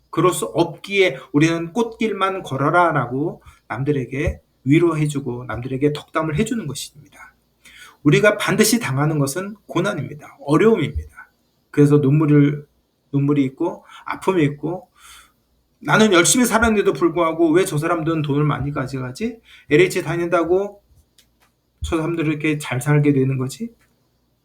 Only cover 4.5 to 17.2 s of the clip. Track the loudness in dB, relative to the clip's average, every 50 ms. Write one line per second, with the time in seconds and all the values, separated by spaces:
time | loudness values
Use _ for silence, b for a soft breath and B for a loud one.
4.5 | _ _ 0 2 4 4 4 2 2 0 -2 -2 -4 -6 -6 -8 -8 -10 -10 -10
5.5 | -10 -8 -8 -6 -4 -2 0 -2 -2 -4 -8 _ -4 -4 -4 -2 -2 -2 -2 -2
6.5 | -4 -6 -6 -8 -10 -10 -12 -16 _ -20 -20 -20 _ -20 -20 -20 _ _ _ _
7.5 | _ _ B B B B B B B B B 2 4 4 4 4 2 2 -2 0
8.5 | 2 2 2 2 2 0 -2 -2 -2 0 0 0 0 0 -2 -2 -4 -6 -8 -8
9.5 | -10 -14 _ -8 -4 -4 -4 -4 -4 -6 -8 -10 -12 -16 -20 -20 -20 -12 -4 0
10.5 | 2 4 6 4 4 2 0 -2 -4 -8 -10 -12 _ -20 -20 _ _ _ _ _
11.5 | _ _ _ _ 2 4 4 6 4 4 2 2 2 2 4 4 4 6 4 4
12.5 | 2 -4 -10 _ _ _ _ _ _ _ _ _ -4 -2 0 0 2 4 2 2
13.5 | 2 0 -4 -4 -6 -8 B B B B B B -10 -6 -2 0 2 2 2 0
14.5 | 0 -4 -8 -8 -8 -8 -12 _ B B B B B B B B B B _ _
15.5 | _ _ _ _ _ _ -2 2 4 4 6 6 6 4 4 4 4 2 2 2
16.5 | 2 2 2 2 2 2 2 0 0 0 0 0 0 0